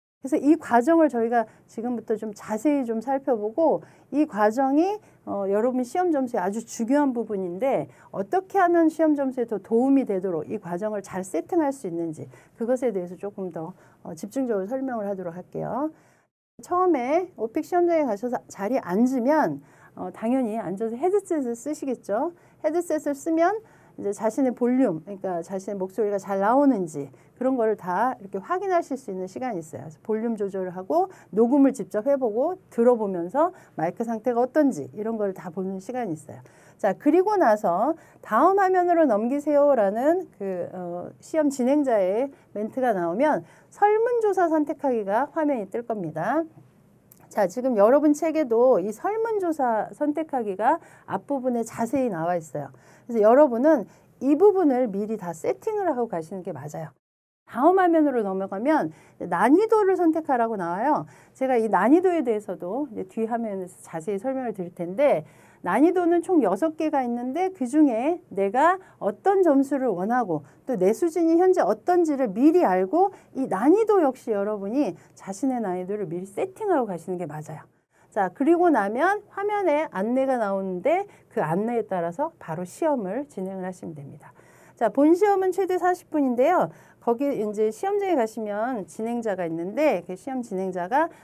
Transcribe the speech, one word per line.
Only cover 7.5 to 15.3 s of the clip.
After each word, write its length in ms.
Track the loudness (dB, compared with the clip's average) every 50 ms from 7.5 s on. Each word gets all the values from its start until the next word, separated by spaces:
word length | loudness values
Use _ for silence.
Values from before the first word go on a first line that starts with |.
| -6 -4 -2 0 0 -2 -4 -6 -12 _ -20 -14
어떻게 480 | -8 -8 -6 -2 -2 -2 -2 0 0 2
하면 280 | 4 4 4 4 4 4
시험 280 | 2 2 2 2 2
점수에 300 | 2 0 -4 -2 -4 -4
더 120 | -4 -4 -6
도움이 480 | -4 0 2 2 4 4 4 4 2
되도록 420 | 2 -2 -2 -2 -2 -4 -4 -4 -6
이 100 | -8 -8
과정을 420 | -8 -8 -8 -6 -6 -6 -6 -6
잘 220 | -10 -8 -8 -8 -8
세팅할 480 | -6 -6 -6 -6 -2 0 0 0 0
수 160 | -2 -4 -8 -8
있는지 420 | -6 -6 -6 -6 -6 -10 -12 -16 -18 -20 -20 _ _ -8
그것에 340 | -2 -2 -2 0 0 -2
대해서 240 | -2 -4 -6 -8 -12
조금 360 | -12 -12 -12 -10 -8 -10 -8
더, 220 | -8 -10 -10 -12 -14 _ -20 -20 _ _ -16
어, 100 | -16 -14
집중적으로 540 | -14 -12 -10 -6 -6 -4 -2 -2 -4 -4 -4
설명을 400 | -6 -6 -6 -6 -6 -6 -6 -6
하도록 280 | -6 -6 -8 -10